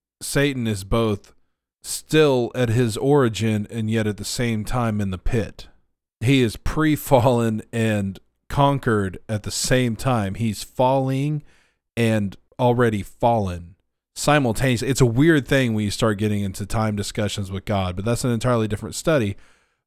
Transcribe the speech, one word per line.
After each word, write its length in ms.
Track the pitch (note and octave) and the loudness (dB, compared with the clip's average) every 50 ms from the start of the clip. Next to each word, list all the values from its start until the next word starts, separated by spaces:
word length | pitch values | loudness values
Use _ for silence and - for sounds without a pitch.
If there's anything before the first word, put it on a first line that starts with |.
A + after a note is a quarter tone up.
| _ _ _ - | _ _ _ -14
Satan 460 | - - - D3 C#3+ D3 C3+ C3 A#2 | -10 -4 0 0 0 0 0 -2 -2
is 180 | A2 G#2+ F#2 G2 | -2 -2 -4 -4
both 480 | G2 A#2+ A#2 A#2 A2 G#2 F#2+ - - _ _ _ _ _ _ _ _ _ _ - | -2 0 0 2 0 0 -4 -6 -16 _ _ _ _ _ _ _ _ _ _ -12
still 680 | - - - - - - D#3 D#3 C#3+ C3+ B2 A#2+ A2 - | -10 -10 -10 -6 0 4 4 4 6 4 2 0 -2 -2
at 140 | B2 B2 A2+ | -2 0 0
his 280 | A2 B2 B2+ A2+ F#2+ | 2 2 2 0 0
origin 680 | - - C#3 D3 D3 C3 A#2 G#2+ F#2+ A2+ A2+ G#2+ G#2+ G#2 - | -2 2 4 4 4 4 2 0 0 0 0 0 0 -2 -4
and 200 | - A#2 A2 G#2+ | -6 -6 -2 0
yet 160 | A2+ A2+ G#2+ | 0 0 0
at 100 | G#2+ G2+ | 0 -2
the 80 | F#2 G2 | -4 -6
same 400 | - - - B2 A#2 A2+ G#2+ G#2 | -8 -4 -4 -2 -2 -2 -4 -4
time 360 | - - B2+ A#2+ A2+ G#2+ G#2 | -4 -2 -2 -2 -2 -2 -2
in 100 | G#2 G2 | -2 -4
the 80 | F#2 F2+ | -4 -2
pit. 500 | - - - A#2 F#2 - - - - - - _ _ _ _ _ _ _ _ - | -2 0 0 0 -2 -2 -8 -16 -20 -20 -20 _ _ _ _ _ _ _ _ -2
He 220 | G#2+ A#2+ C#3 C3+ B2 | 2 4 4 4 4
is 140 | G#2+ - | 2 0
pre-fallen 1080 | - - - - D#3 D#3 D#3 D3+ - - - D3 B2 G#2+ C3+ B2 A#2+ A#2 A2+ A2 G#2+ - - - | -2 -6 -4 -2 0 2 2 0 0 0 4 4 4 6 6 4 4 2 0 -2 -4 -6 -6 -4
and 460 | A#2 A2+ A2 G#2+ G#2 G2 G2 F#2 - _ _ _ _ _ - | -2 0 0 0 0 -2 -4 -6 -10 _ _ _ _ _ -6
conquered 720 | - C#3+ C#3+ C#3+ C#3+ C3+ - B2 A2+ G#2 G2 F#2 F2 - - - | 0 2 2 2 2 0 0 0 0 2 0 -2 -6 -10 -10 -6
at 160 | A2 G#2 - | -6 -6 -6
the 60 | G2 | -6
same 440 | - - - - B2+ B2+ B2+ A#2+ A2 | -8 -6 0 2 2 2 2 0 -2
time. 400 | - - C3+ B2+ A2+ G2+ F#2+ G2 | -2 -2 -2 0 0 0 -2 -4
He's 280 | G#2+ A#2 A2+ G2+ - - | -2 -4 -4 -4 -6 -10
falling 800 | - - - B2+ B2+ C3+ C3+ C3 C3 C3+ C3+ C#3 D3 D3+ D3 - - _ _ _ _ _ _ _ _ - | -12 -2 0 2 2 2 2 0 -2 -2 -2 -2 -2 -4 -4 -8 -12 _ _ _ _ _ _ _ _ -4
and 400 | A#2 A#2 A2+ A2+ A2 G2+ F#2+ - - _ _ _ - | 0 0 2 2 0 -2 -4 -8 -10 _ _ _ 0
already 440 | B2+ B2 A#2+ A#2+ B2 A#2 G#2+ G2+ F#2 | 0 2 2 4 2 2 2 -2 -6
fallen 720 | - - - - A#2+ A#2+ A2+ G2+ F#2 F2 F2 F2 E2+ F#2 _ _ _ _ _ _ _ - | -8 -8 -2 0 2 2 2 0 -2 -4 -8 -10 -16 -20 _ _ _ _ _ _ _ -12
simultaneously. 720 | - - C#3+ D3 D3+ C3+ A#2+ G#2 - A2 B2+ B2 G#2+ - A#2+ | -4 0 2 4 4 4 2 0 0 0 0 0 0 0 -2
It's 120 | C3+ - | 2 4
a 60 | C3+ | 2
weird 400 | A#2+ A2 B2+ D3 E3+ E3 D3 B2 | 2 4 4 4 4 4 2 2
thing 280 | - D3 C3+ C3 A#2 A2 | 0 0 0 2 0 0
when 100 | G#2+ G#2+ | -2 -2
you 60 | G2+ | -2
start 280 | - - B2+ A2 G#2+ G2 | -2 0 0 0 0 0
getting 240 | G#2+ G#2 G#2 G2+ G2+ | -2 -2 -2 -2 -4
into 220 | F#2+ F#2+ - G#2 | -6 -6 -8 -8
time 320 | F#2+ - A2+ A2 A2 G#2+ | -4 -2 -2 -2 -2 -2
discussions 560 | G2+ G2 - - - G#2+ G2+ - - G2+ F#2+ G2 | -4 -6 -6 -4 -4 -4 -4 -4 -6 -8 -8 -8
with 140 | F#2 - | -10 -6
God, 280 | - G#2 G2 F#2+ F2+ F2 | -2 -2 -2 -2 -2 -4
but 80 | F#2+ G2 | -4 -2
that's 200 | A#2 A#2+ A2+ - | -2 -2 -2 0
an 60 | B2+ | -2
entirely 360 | A#2 A2+ - B2+ B2 A2+ A2 | -2 0 0 0 0 0 0
different 280 | G#2 A2 - A2+ F2 - | -2 -4 -6 -8 -10 -10
study. 420 | - - F3 D#3+ C#3 A2 G2+ F#2+ - - - _ _ _ _ _ _ _ | -6 -2 0 2 2 2 0 -4 -6 -12 -20 _ _ _ _ _ _ _